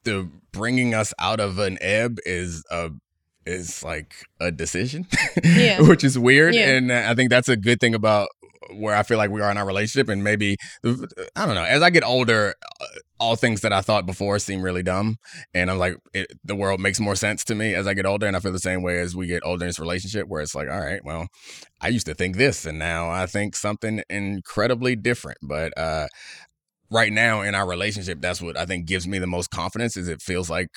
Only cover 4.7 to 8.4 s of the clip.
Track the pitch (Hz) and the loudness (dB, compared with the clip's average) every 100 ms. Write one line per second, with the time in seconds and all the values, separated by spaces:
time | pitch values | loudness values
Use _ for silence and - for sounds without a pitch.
4.7 | 87 123 151 180 - - - 165 170 240 | -2 -4 -6 -4 -2 0 2 6 6 6
5.7 | 190 151 185 139 127 123 139 160 233 196 | 8 10 10 6 4 6 8 8 6 6
6.7 | 131 127 123 110 117 127 123 123 117 104 | 4 4 2 2 2 6 4 4 2 4
7.7 | 120 120 113 110 104 98 - | 4 4 2 4 4 2 -8